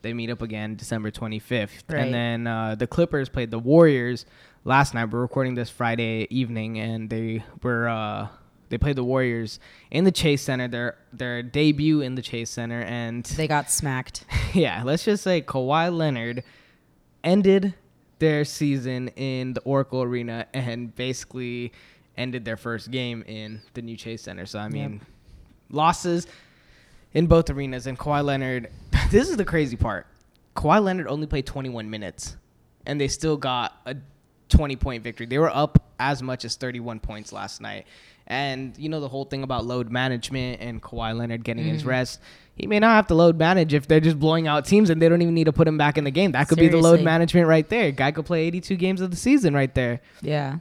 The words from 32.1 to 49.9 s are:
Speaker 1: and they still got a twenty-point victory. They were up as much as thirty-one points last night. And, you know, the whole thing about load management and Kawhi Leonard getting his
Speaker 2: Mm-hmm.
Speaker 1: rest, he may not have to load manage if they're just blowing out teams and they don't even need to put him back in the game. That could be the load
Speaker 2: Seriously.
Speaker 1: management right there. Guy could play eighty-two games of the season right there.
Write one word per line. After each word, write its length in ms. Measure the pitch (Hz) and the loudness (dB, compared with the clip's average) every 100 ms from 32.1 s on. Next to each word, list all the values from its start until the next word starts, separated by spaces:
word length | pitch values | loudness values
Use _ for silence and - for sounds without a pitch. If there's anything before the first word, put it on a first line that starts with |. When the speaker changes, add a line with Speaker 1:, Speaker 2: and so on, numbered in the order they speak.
| - - - _ _ _ _ - | -12 -14 -16 _ _ _ _ -8
Speaker 1:
and 160 | 143 | -2
they 60 | 135 | -2
still 300 | - 160 151 | -2 -2 -2
got 360 | 135 127 117 _ - | -2 -4 -4 _ -14
a 80 | 135 - _ _ _ _ | -14 -14 _ _ _ _
twenty-point 540 | - 147 131 139 120 | 4 4 -4 -4 -6
victory. 220 | 113 110 117 | -10 -12 -4
They 140 | 131 | 2
were 140 | 160 | 2
up 380 | - 147 156 - _ | 2 4 2 2 _
as 220 | 131 143 | -2 -2
much 240 | 127 127 117 | -4 -8 -8
as 100 | - | -8
thirty-one 440 | 131 123 117 110 | -8 -8 -10 -10
points 340 | - 107 104 | -10 -12 -14
last 260 | 104 101 - | -12 -12 -12
night. 260 | 107 104 - - - _ - | -14 -14 -16 -20 -20 _ -8
And, 500 | 127 139 131 135 - | -6 -4 -6 -10 -10
you 100 | 156 | -8
know, 140 | 156 | -6
the 80 | 143 | -6
whole 160 | 135 135 | -8 -8
thing 180 | 139 | -8
about 220 | 135 127 117 | -4 -4 -4
load 260 | 123 117 | -4 -4
management 720 | 123 131 123 - 131 127 123 | -2 -2 -2 -6 -6 -6 -8
and 200 | 120 113 | -10 -12
Kawhi 360 | - 117 113 113 | -12 -8 -6 -4
Leonard 260 | 117 117 | -6 -6
getting 220 | 117 113 160 | -6 -4 -4
his 160 | 156 | -4
Speaker 2:
Mm-hmm. 80 | 143 | -2
Speaker 1:
rest, 300 | 127 127 - - - _ - | -2 -2 -8 -18 -20 _ -12
he 100 | - | -2
may 140 | 208 | 4
not 120 | 220 220 | 6 6
have 120 | 208 | 6
to 60 | |
load 240 | 165 170 165 | 6 8 6
manage 360 | 160 185 160 | 4 4 4
if 140 | 147 139 | 2 6
they're 100 | 156 | 6
just 200 | 156 151 | 6 4
blowing 280 | 156 160 160 | 2 2 2
out 160 | 151 | 0
teams 260 | 143 202 214 | 4 6 6
and 120 | 160 | 6
they 80 | 165 | 6
don't 120 | 170 | 6
even 120 | 170 | 4
need 120 | 165 156 | 4 2
to 60 | |
put 160 | 147 165 | 4 4
him 100 | 156 | 6
back 200 | 147 147 | 2 2
in 80 | 143 | 0
the 60 | |
game. 200 | 135 196 | 2 2
That 160 | 127 143 | 2 2
could 120 | 165 | 6
be 100 | 165 | 6
the 80 | 165 | 8
load 140 | 165 | 8
Speaker 2:
Seriously. 140 | 170 165 | 8 8
Speaker 1:
management 420 | 165 170 180 165 | 4 4 4 6
right 200 | 160 151 | 6 4
there. 240 | 226 190 | 0 0
Guy 200 | 135 139 | 2 0
could 140 | 151 151 | 0 -2
play 180 | 175 165 | -2 0
eighty-two 300 | 175 - 190 | -4 -4 -2
games 240 | 185 190 | 0 0
of 80 | 185 | -2
the 60 | 175 | -2
season 360 | 240 285 185 | 2 4 4
right 200 | 143 135 135 | 2 2 0
there. 240 | 123 | -2